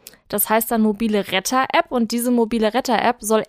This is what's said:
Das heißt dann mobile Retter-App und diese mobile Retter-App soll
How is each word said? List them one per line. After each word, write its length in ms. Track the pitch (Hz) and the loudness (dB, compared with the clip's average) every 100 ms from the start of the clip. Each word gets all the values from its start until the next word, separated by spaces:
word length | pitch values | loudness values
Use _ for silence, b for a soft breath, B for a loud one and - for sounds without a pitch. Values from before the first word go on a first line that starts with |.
| b b _ | b b _
Das 220 | 214 - | -4 0
heißt 200 | 220 226 | 0 0
dann 120 | 233 | 2
mobile 500 | 220 202 226 208 185 | 2 2 0 0 0
Retter-App 580 | 190 190 262 262 320 339 | -4 -2 -2 0 0 0
und 220 | 247 226 | -2 -2
diese 200 | 233 240 | -2 0
mobile 420 | 240 226 233 214 | 0 2 2 0
Retter-App 480 | 233 277 220 - 240 | 0 0 0 0 -2
soll 220 | 208 220 | 0 0